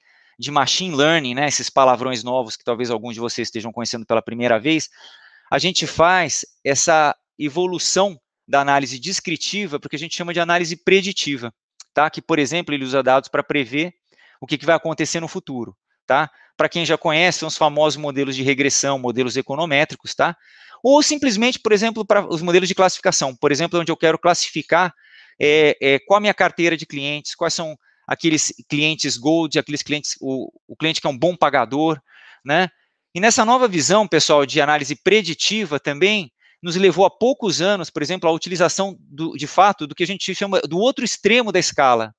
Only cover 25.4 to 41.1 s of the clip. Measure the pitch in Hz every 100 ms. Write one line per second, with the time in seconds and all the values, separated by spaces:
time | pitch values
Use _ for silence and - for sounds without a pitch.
25.4 | 147 151 151 - 135 139 - 202 208 -
26.4 | 180 - 170 165 156 143 143 147 - -
27.4 | 165 - 165 151 _ _ - - 165 156
28.4 | - - - 147 156 156 147 123 131 165
29.4 | 156 147 139 147 - 147 - - 135 131
30.4 | - - - 117 160 156 165 131 165 175
31.4 | 151 139 113 135 160 151 - _ - -
32.4 | 131 156 180 - _ _ _ 170 214 226
33.4 | 220 254 247 180 113 202 208 160 - 151
34.4 | 139 139 143 151 139 147 - 208 170 151
35.4 | - 214 190 143 - 143 185 214 151 _
36.4 | _ _ 175 170 190 156 185 - 233 285
37.4 | 220 139 180 202 160 - 147 180 165 160
38.4 | - 175 175 - 196 185 _ 139 165 135
39.4 | 143 - 196 196 151 147 175 196 - 185
40.4 | 202 190 147 170 240 - 240